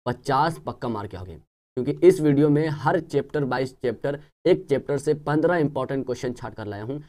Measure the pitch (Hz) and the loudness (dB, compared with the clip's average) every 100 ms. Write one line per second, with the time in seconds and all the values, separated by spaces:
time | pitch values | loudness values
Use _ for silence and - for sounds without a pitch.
0 | - 123 - 135 165 160 - 117 127 107 | -6 -4 0 2 2 -2 -10 -8 -6 -6
1 | 101 92 92 78 _ _ _ - 127 147 | -8 -10 -14 -16 _ _ _ -6 -4 4
2 | 175 180 151 143 151 147 156 147 143 175 | 6 6 4 4 4 4 0 -2 0 0
3 | 156 139 - 151 135 131 131 - 123 110 | 0 -4 -2 -2 -2 -2 -4 -4 -4 -2
4 | 143 143 - _ 160 185 - 135 - 143 | -4 -6 -10 _ 2 2 2 -2 0 -2
5 | 147 151 147 151 165 175 151 135 127 139 | 0 -2 0 2 2 2 0 -2 -4 -4
6 | 123 120 131 120 113 113 104 101 113 147 | -4 -4 -6 -8 -12 -10 -10 -8 -8 -10